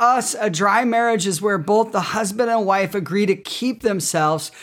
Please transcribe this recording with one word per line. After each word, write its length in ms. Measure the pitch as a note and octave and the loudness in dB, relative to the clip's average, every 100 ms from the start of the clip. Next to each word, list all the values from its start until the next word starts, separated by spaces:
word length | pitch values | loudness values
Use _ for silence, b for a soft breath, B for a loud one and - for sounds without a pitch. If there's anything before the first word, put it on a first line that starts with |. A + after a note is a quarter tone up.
us, 340 | A#3+ B3+ A#3 - | 2 2 0 -2
a 100 | G#3+ | -2
dry 360 | D#3+ G3+ G#3 B3 | 0 2 2 2
marriage 420 | A#3 A#3 A3+ F#3 | 2 2 0 -2
is 120 | E3 | -2
where 200 | G#3 G3 | -2 -2
both 320 | D3+ G#3+ A3 | 2 0 2
the 100 | G3+ | -2
husband 480 | D#3 G#3+ G#3 G#3+ A#3 | -2 -2 -4 0 0
and 160 | A3+ G3 | 2 2
wife 300 | G3 F#3+ G3+ | 0 0 -2
agree 320 | D3 F#3+ G#3 | -2 0 0
to 80 | F#3+ | 0
keep 480 | - - B3+ A#3 | -4 -6 -4 -2
themselves 680 | A3 F#3+ - E3+ D#3 D#3 - B | -2 -2 -2 0 0 0 -4 B